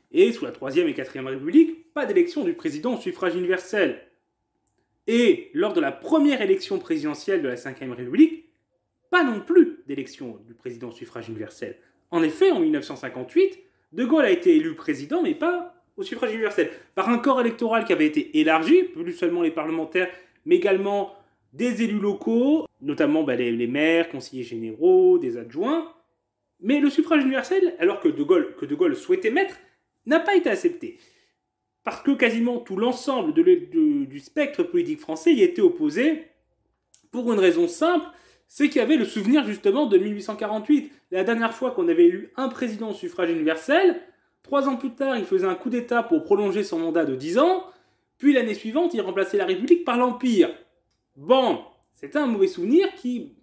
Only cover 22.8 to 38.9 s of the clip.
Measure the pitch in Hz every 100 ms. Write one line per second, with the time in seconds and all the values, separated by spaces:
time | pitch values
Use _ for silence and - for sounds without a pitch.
22.8 | 147 - 143 156 143 123 120 117 120 139
23.8 | 156 165 165 135 - 131 120 113 113 110
24.8 | 170 185 185 180 127 117 117 147 226 330
25.8 | 320 - _ _ _ _ _ _ 202 285
26.8 | 277 302 - 311 262 262 - 381 359 -
27.8 | 175 196 160 143 143 185 - - 139 147
28.8 | 175 127 - 185 220 285 392 - _ _
29.8 | _ _ 226 311 339 381 285 196 170 -
30.8 | - - _ _ _ _ _ _ _ _
31.8 | - - - 277 240 233 240 240 - 190
32.8 | 240 247 - 254 165 151 180 180 - 165
33.8 | 151 143 135 139 - 208 185 - 165 175
34.8 | 170 151 - - 349 269 175 - 185 -
35.8 | 151 160 285 311 - _ _ _ _ _
36.8 | _ _ _ 240 240 214 185 165 170 -
37.8 | 320 349 - - _ _ _ - 285 277
38.8 | 226